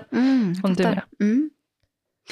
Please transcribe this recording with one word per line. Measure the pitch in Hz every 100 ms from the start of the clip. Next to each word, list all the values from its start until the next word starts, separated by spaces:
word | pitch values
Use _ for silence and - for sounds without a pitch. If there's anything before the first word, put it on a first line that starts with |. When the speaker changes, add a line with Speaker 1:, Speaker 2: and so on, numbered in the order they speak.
| -
Speaker 1:
Mm, | 233 262 262 202 180
jag | 196
Speaker 2:
Om | 180
du |
är | 180 185
Speaker 1:
fattar. | - -
Speaker 2:
med. | 208
Speaker 1:
Mm. | 247 302 - _ _ _ _ _ _ -